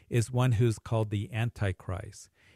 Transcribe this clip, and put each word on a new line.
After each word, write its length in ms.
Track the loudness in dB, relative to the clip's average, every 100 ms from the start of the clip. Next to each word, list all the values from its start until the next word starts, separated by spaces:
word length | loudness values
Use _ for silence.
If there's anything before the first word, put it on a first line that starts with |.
| -2
is 220 | 0 2
one 200 | 2 4
who's 280 | 4 4 2
called 300 | -2 -2 0
the 200 | -2 -4
Antichrist. 1000 | -4 -4 -2 -2 -2 -6 -8 -8 -16 -20 _ _